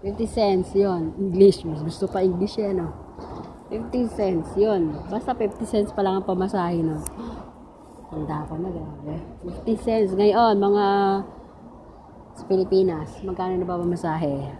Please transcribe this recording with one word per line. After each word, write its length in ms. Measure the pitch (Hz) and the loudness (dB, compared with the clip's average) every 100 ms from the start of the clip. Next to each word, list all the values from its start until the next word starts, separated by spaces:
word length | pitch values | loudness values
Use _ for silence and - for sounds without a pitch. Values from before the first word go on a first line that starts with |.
Fifty 240 | 196 214 226 | -6 -4 -2
cents, 480 | - 208 185 185 196 | 2 2 2 2 2
yun. 400 | 196 180 160 - | 2 2 -2 -2
English. 480 | 196 180 196 190 | -2 8 8 8
Mas 160 | 170 151 156 | -4 -4 -6
gusto 240 | - 196 | -4 -4
pa 80 | 196 | 2
English 400 | 185 175 208 - | 2 2 -2 -2
yan, 240 | 208 185 | -2 -2
no? 80 | 165 - - - - - - - - | -4 -10 -16 -16 -14 -12 -14 -16 -10
Fifty 400 | 220 226 254 233 | -8 -4 -2 -2
cents, 480 | - 196 175 156 190 | 0 0 0 -2 2
yun. 320 | 214 196 160 151 - | 4 4 0 -2 -6
Basta 240 | 208 254 262 | -6 -4 -2
fifty 240 | 214 - | -2 -4
cents 320 | 220 220 208 - | -2 0 0 0
pa 80 | |
lang 160 | 196 190 | 0 0
ang 80 | 190 | -2
pamasahe, 560 | 185 190 202 175 170 | -2 0 0 0 0
no? 160 | 160 151 156 - 233 - - - - - - - - | 0 -2 -8 -10 -12 -12 -16 -20 -20 -20 -20 -20 -12
Tanda 320 | 156 151 151 | -8 -6 -8
ko 160 | 151 160 | -8 -8
na, 80 | 185 | -6
grabe. 560 | 170 151 147 147 165 - - | -8 -10 -12 -10 -10 -12 -14
Fifty 400 | 180 - - 220 | -12 -8 -2 0
cents. 320 | 240 226 196 | 2 2 2
Ngayon, 460 | 185 208 202 233 202 | 4 4 6 6 6
mga 260 | 196 202 196 202 196 196 196 - - - - - - - - - - - | 4 4 4 4 2 0 -4 -14 -20 -20 -20 -20 -20 -20 -20 -20 -20 -18
sa 80 | |
Pilipinas, 800 | - 190 185 190 190 160 156 - | -2 0 4 4 4 0 -8 -10
magkano 320 | 190 180 185 185 | -8 -6 -2 -2
na 80 | |
ba 160 | 175 175 | -2 -2
pamasahe? 720 | 175 175 170 160 151 139 135 | -2 -2 -2 -2 -2 -2 -6